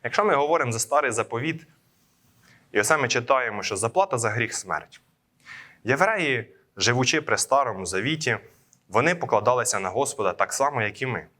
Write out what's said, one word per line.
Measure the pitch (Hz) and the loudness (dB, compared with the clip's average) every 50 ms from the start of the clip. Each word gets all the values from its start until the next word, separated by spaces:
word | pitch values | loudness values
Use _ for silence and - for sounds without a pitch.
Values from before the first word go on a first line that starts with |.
| - | -8
Якщо | 117 - - 208 | 0 0 2 2
ми | 214 165 | 4 2
говоримо | 139 143 147 165 165 143 123 | 2 2 2 2 0 0 0
за | 113 110 | -2 -4
старий | - - 139 147 143 127 | -4 0 0 2 2 2
заповіт, | 110 117 110 - 117 117 135 160 160 165 - _ _ _ _ _ _ _ _ _ _ _ _ _ _ _ _ _ _ _ _ _ - | -2 -2 -4 -4 -4 -6 -4 -6 -6 -8 -12 _ _ _ _ _ _ _ _ _ _ _ _ _ _ _ _ _ _ _ _ _ -2
і | 104 | 0
оце | 104 - 156 | 2 2 2
ми | 151 135 | 2 2
читаємо, | 117 - 123 117 117 139 131 123 113 104 101 92 | 0 0 -2 2 2 2 2 2 -2 -4 -6 -6
що | - 104 | -6 -4
заплата | 95 104 113 - 185 196 190 - | -2 -4 0 0 0 0 0 0
за | 120 113 110 | -2 -2 -2
гріх — | 104 120 117 107 - | 0 -2 -4 -4 -4
смерть. | - - 92 80 76 - _ - - _ _ _ _ _ _ _ _ _ - - - - - - _ _ | -10 -6 -6 -6 -6 -6 _ -20 -20 _ _ _ _ _ _ _ _ _ -20 -20 -20 -20 -20 -20 _ _
Євреї, | 104 135 143 180 208 220 202 165 143 131 117 104 - - _ _ _ _ | -2 2 2 2 2 2 0 0 0 0 -2 -4 -8 -16 _ _ _ _
живучи | 101 95 110 120 127 131 127 - 156 | 0 0 2 2 2 2 2 2 0
при | 151 - 110 | 0 0 0
Старому | - - - 135 139 139 120 104 95 95 | 0 2 2 2 2 2 0 -4 -6 -6
Завіті, | 87 92 95 107 135 160 156 156 - - 104 - - _ _ _ _ _ _ _ _ | -4 -2 -2 -2 -2 -4 -2 0 -2 -2 -2 -4 -16 _ _ _ _ _ _ _ _
вони | 92 110 135 165 180 | 2 4 4 4 2
покладалися | 170 139 120 117 104 101 120 127 123 113 - - 101 | 0 0 2 2 4 4 4 2 2 0 -2 -2 -2
на | 95 92 | -2 -2
Господа | 92 117 139 135 - - 104 92 87 | -2 -2 -2 -2 -2 -2 -2 -2 0
так | - - - - | 0 -2 -2 0
само, | - 139 143 147 123 | -2 -2 0 0 -2
як | 107 104 104 - | -2 -2 -4 -6
і | 131 | -6
ми. | 131 117 87 76 _ _ | -4 -4 -6 -8 _ _